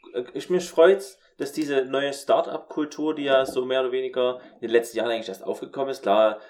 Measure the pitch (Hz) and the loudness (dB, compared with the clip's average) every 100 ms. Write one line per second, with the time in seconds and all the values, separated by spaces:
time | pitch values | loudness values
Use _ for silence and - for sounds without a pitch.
0 | - - 123 135 - 180 180 - 170 196 | -14 -10 -8 -8 -2 -2 0 6 6 6
1 | - - _ - 139 - 147 135 127 135 | 0 -18 _ -12 -10 -6 -4 -2 -2 -2
2 | 143 139 - 113 - - - - 147 - | -4 -4 0 0 0 -6 -8 -6 -6 -4
3 | 151 151 139 135 135 131 127 131 131 127 | -4 -2 2 2 2 -2 -2 0 0 -2
4 | 131 127 123 127 - - 113 117 117 110 | -4 -2 -2 -2 -10 -10 2 2 2 -2
5 | 117 113 101 95 - - - 139 135 131 | -2 -2 -6 -10 -8 -8 -8 -6 -6 -4
6 | 101 104 110 107 - | 2 4 4 2 -10